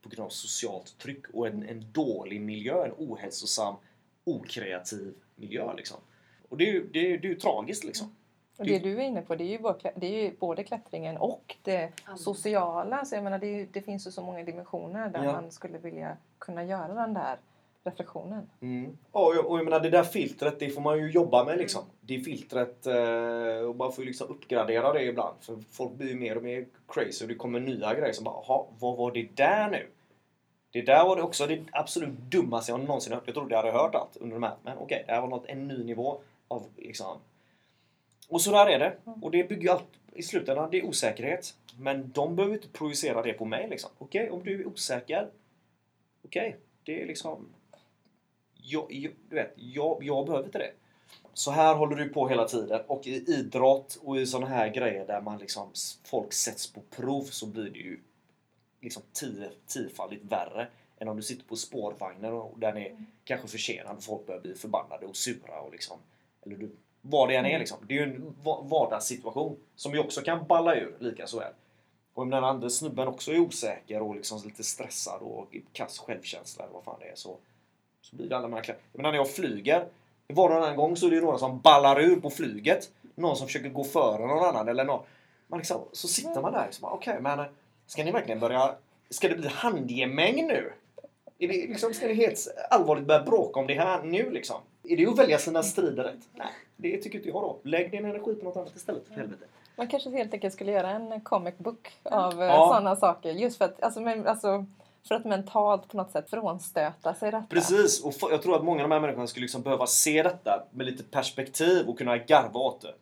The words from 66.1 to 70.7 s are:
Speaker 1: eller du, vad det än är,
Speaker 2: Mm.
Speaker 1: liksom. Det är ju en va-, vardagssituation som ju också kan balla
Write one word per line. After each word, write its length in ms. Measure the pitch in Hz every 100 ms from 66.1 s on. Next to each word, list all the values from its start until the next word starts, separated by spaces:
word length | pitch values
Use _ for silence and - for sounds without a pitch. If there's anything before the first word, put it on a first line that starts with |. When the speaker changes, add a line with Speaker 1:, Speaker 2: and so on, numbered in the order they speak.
| _ _ _ -
Speaker 1:
eller 100 | 98
du, 140 | 107 - _ _
vad 280 | 135 147 127
det 60 | 131
än 100 | 131
är, 40 |
Speaker 2:
Mm. 100 | 156
Speaker 1:
liksom. 180 | 113 - 101
Det 60 | 139
är 80 | 143
ju 80 | 127
en 200 | 156 -
va-, 180 | 151 151
vardagssituation 920 | 139 156 127 104 - 123 113 127 151 - _ _
som 180 | -
ju 60 | 147
också 220 | 147 -
kan 240 | 139 165 156
balla 280 | 170 170